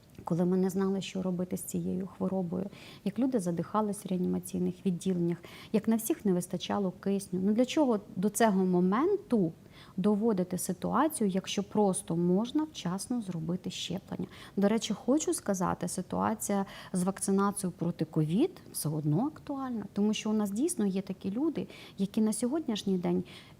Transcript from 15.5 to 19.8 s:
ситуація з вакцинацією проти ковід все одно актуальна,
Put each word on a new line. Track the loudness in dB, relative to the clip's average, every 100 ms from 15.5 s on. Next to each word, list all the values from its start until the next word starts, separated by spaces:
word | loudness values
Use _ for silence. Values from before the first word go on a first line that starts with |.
| 0 0 -2 -4
ситуація | -6 -4 -2 0 -2 -2 -2 -2 -8 -6
з | -2
вакцинацією | -2 -2 0 2 2 0 -4 -2
проти | -2 -2 -2
ковід | 0 2 2 0 -2 -14
все | -6 -4
одно | -2 2 2 0
актуальна, | -4 -8 -6 -4 -6